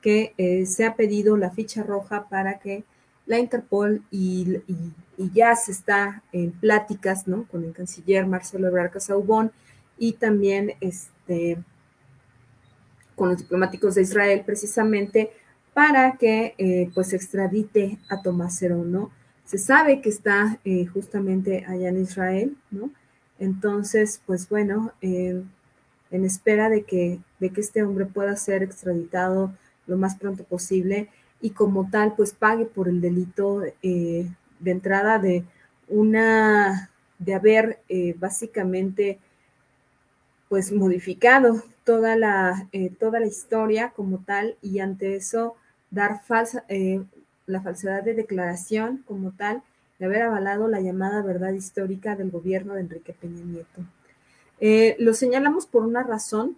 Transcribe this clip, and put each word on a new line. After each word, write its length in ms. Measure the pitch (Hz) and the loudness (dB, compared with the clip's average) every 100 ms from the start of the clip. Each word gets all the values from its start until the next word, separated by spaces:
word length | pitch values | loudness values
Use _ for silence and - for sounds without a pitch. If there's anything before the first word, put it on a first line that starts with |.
que, 340 | 214 214 220 - | 4 4 2 -2
eh, 280 | 180 185 185 | 0 2 0
se 180 | - | 0
ha 100 | 220 | 0
pedido 420 | 220 214 208 208 214 | 2 2 4 4 4
la 140 | 185 | 2
ficha 320 | 185 214 220 | -4 -8 -6
roja 460 | 208 202 196 208 208 | -4 -6 -4 -8 -4
para 300 | 196 196 196 | -4 -4 -6
que 260 | 202 196 - _ _ _ - | -8 -10 -12 _ _ _ -2
la 120 | 233 | 0
Interpol 640 | 240 240 - 202 208 208 - | 0 -2 -2 0 2 0 -2
y, 460 | 196 185 185 180 185 - | -4 -2 0 -2 -4 -4
y, 260 | 170 170 - - - | -8 -8 -14 -20 -8
y 140 | 185 | 0
ya 220 | 190 233 226 | 4 6 4
se 160 | - | 0
está 500 | 190 - 202 202 202 _ | -6 0 0 0 -6 _
en 200 | 180 170 | -4 -4
pláticas, 760 | 175 214 214 208 196 196 190 190 | 0 2 2 0 -4 -2 -2 -2
¿no? 180 | 185 233 | -4 -4
con 160 | 175 | -8
el 80 | 165 | -10
canciller 540 | 165 180 - 170 196 190 | -10 -12 -10 0 2 2
Marcelo 420 | 180 - 190 185 | -2 -4 -2 0
Ebrard 220 | 180 175 | 2 0
Casaubon 640 | 190 - 202 196 220 220 _ _ - _ - | -4 -2 -2 2 2 2 _ _ -20 _ -4
y 140 | 233 | -4
también, 600 | 226 226 208 196 196 208 - | 0 2 2 2 0 -2 -4
este, 800 | 190 175 - _ - 175 170 170 175 _ _ _ _ _ _ _ _ _ _ _ _ _ _ | -8 -8 -16 _ -6 -2 -2 -4 -10 _ _ _ _ _ _ _ _ _ _ _ _ _ _
con 140 | - 180 | -2 0
los 100 | 180 | 0
diplomáticos 560 | - 180 190 - 208 | -2 0 0 0 0
de 80 | 190 | 2
Israel 400 | 190 208 202 196 208 | 2 2 4 2 0
precisamente 840 | 208 208 - 220 202 202 220 220 - _ _ _ | -6 -4 0 0 0 2 0 0 -6 _ _ _
para 420 | - 302 269 262 262 | 2 6 6 4 4
que, 380 | 226 220 226 - | 2 2 0 -2
eh, 320 | 190 180 180 | 0 2 0
pues, 140 | 180 185 | -2 -2
se 80 | 190 | -4
extradite 840 | - 196 185 202 208 208 196 202 - | -4 -4 0 -2 0 0 0 -6 -8
a 140 | 196 | -4
Tomás 380 | 185 175 175 175 | -2 -2 -2 -2
Herón, 280 | 180 175 170 | -2 0 -2
¿no? 220 | 185 214 _ _ _ | -2 -4 _ _ _
Se 140 | - 196 | -8 -6
sabe 420 | - 269 302 269 | 4 6 6 4
que 80 | 226 | 2
está, 500 | 202 214 202 214 220 | -2 0 2 2 -2
eh, 220 | 196 185 175 | -2 -2 -2
justamente 800 | 190 196 202 196 190 190 185 185 | -6 -6 -4 -2 0 0 -4 -4
allá 220 | 185 180 | -4 -2
en 100 | 185 | -2
Israel, 560 | 185 196 185 190 247 285 _ | -2 -2 -2 0 -2 -6 _
¿no? 200 | 196 247 285 _ _ _ _ | -10 -10 -14 _ _ _ _
Entonces, 800 | 196 190 208 202 202 226 214 - - | -4 -2 -2 -2 -2 0 0 -2 -6
pues, 220 | 180 180 | -6 -2
bueno, 440 | 208 208 202 226 - | -2 0 -2 -4 -6
eh, 420 | 185 180 185 180 190 _ _ _ _ _ _ | -4 -2 -2 -6 -10 _ _ _ _ _ _
en 140 | 180 | -2
espera 440 | 190 190 - 214 220 | -2 -2 0 2 4
de 140 | 214 | 2
que, 380 | 208 185 175 180 - _ | 0 -2 0 -2 -10 _
de 120 | 185 | -4
que 100 | 190 | -4
este 220 | 208 226 | -4 -2
hombre 240 | 208 196 190 | 0 -2 -4
pueda 280 | 202 202 202 | -2 -4 -2
ser 260 | - 196 | -2 -2
extraditado 880 | 190 - 185 170 170 185 185 190 190 190 _ _ - | -2 -6 -4 -4 -4 -4 0 0 -2 -6 _ _ -4
lo 100 | 185 | -2
más 200 | 190 190 | -2 -2
pronto 260 | 196 190 | -8 -8
posible 640 | 180 180 - 190 185 202 208 _ _ _ | -8 -8 -2 -2 0 -2 -6 _ _ _
y 100 | 220 | -8
como 380 | 208 202 190 190 | 0 2 2 0
tal, 260 | 214 214 214 | 2 2 2
pues, 160 | 202 | 0
pague 320 | - 214 226 | 2 2 2
por 240 | 226 196 175 | -2 -2 -2
el 120 | 180 | 0
delito, 600 | 175 175 180 - 196 202 185 - | 0 0 -2 -2 -2 -2 -4 -6
eh, 460 | 185 180 170 170 175 180 _ _ | -2 -2 -2 -4 -6 -10 _ _
de 120 | 180 | -4
entrada 480 | 180 190 196 208 220 | -2 0 2 4 2
de 260 | 190 180 175 _ _ _ _ | 2 0 -2 _ _ _ _
una, 1040 | 208 214 214 226 220 220 208 202 190 190 _ _ _ | 2 4 4 4 6 6 6 4 0 -6 _ _ _
de 160 | 180 | -4
haber, 440 | 190 208 220 220 - _ | 4 6 6 4 -2 _
eh, 260 | 185 175 170 | -2 -2 -2
básicamente, 1000 | 185 - 226 - 185 185 190 190 202 196 _ _ _ _ _ _ _ _ _ _ _ _ _ | -6 -6 -6 -4 -2 -2 -2 -2 -2 -2 _ _ _ _ _ _ _ _ _ _ _ _ _
pues, 240 | 196 190 | -2 0
modificado 880 | 202 190 180 190 180 240 269 247 226 - _ | 2 2 0 -4 2 6 8 6 2 -4 _
toda 300 | - 226 226 | 0 2 4
la, 540 | 226 220 196 185 190 190 | 2 2 2 0 -2 -6
eh, 180 | 196 185 | -6 -6
toda 300 | 185 220 226 | -2 -2 0
la 60 | 220 | -2
historia 640 | 208 - 226 214 220 240 - | -4 -4 -2 0 0 -2 -6
como 220 | 196 185 | -6 -6
tal 380 | 190 202 220 226 | -4 -4 -4 -8
y 200 | 202 196 | -8 -4
ante 360 | 190 190 196 196 | -4 -4 -6 -6
eso 400 | 190 226 233 233 _ _ _ | -4 -4 -4 -8 _ _ _
dar 320 | 190 202 208 | -2 -2 -2
falsa, 420 | _ 233 233 254 - | _ 0 0 -6 -6
eh, 340 | 196 190 190 190 _ _ _ - | -2 -2 -2 -6 _ _ _ -8
la 160 | 190 | -8
falsedad 420 | 190 180 190 196 | -6 -8 -6 -4
de 100 | 208 | -2
declaración 880 | 220 214 190 175 180 - 214 220 262 - | -4 -4 -4 -4 -6 -4 -4 -4 -6 -10
como 260 | 202 190 | -8 -8
tal, 300 | 190 208 233 _ _ _ _ | -6 -6 -6 _ _ _ _
de 80 | 185 | -2
haber 160 | 208 | 0
avalado 460 | 233 214 196 202 226 | 0 0 -2 0 0
la 120 | 202 | 0
llamada 400 | 185 185 190 208 | -2 -2 -2 -2
verdad 300 | 196 180 185 | -2 -2 -2
histórica 640 | 190 190 - 190 190 214 | -4 -6 -6 -6 -6 -6
del 160 | 202 190 | -6 -6
gobierno 440 | 175 170 185 196 | -6 -4 -4 -4
de 80 | 196 | -8
Enrique 300 | 175 165 - | -8 -10 -16
Peña 300 | 180 170 170 | -16 -14 -12
Nieto. 380 | 175 170 165 - 180 _ _ _ _ _ _ _ | -12 -12 -14 -16 -16 _ _ _ _ _ _ _
Eh, 340 | 214 220 220 - | 4 6 6 4
lo 140 | 226 | 2
señalamos 520 | 220 254 254 285 330 - | 4 2 2 2 0 0
por 180 | 240 | 0
una 200 | 220 233 | 2 -2
razón 520 | 247 220 - 214 254 | -2 -6 -4 -4 -4